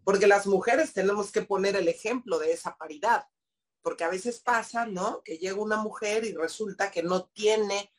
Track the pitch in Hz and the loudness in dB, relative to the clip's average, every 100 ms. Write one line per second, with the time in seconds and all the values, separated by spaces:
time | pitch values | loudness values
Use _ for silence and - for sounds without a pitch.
0 | - 196 202 202 196 190 226 269 311 254 | 0 4 6 6 4 2 4 2 2 0
1 | 196 208 196 208 - 190 196 196 170 170 | 0 0 -2 -4 -2 0 0 2 0 -2
2 | 214 254 233 165 156 165 170 - 160 151 | -4 -4 -2 -2 0 -2 -4 -10 -14 -4
3 | - - - _ _ _ _ _ 170 165 | 0 0 -2 _ _ _ _ _ -6 -4
4 | 165 185 240 233 - 233 220 233 226 180 | -2 -2 -4 -4 0 0 0 -6 -4 -2
5 | 208 262 - 160 190 196 214 214 214 - | -4 -4 -10 -8 -6 -4 -2 -2 -2 -4
6 | 214 220 226 160 160 - 208 185 196 175 | -2 0 -2 -4 -6 -4 -8 -4 -2 -2
7 | 165 185 - - 208 220 202 202 202 | 0 -2 -2 0 2 2 2 -2 -6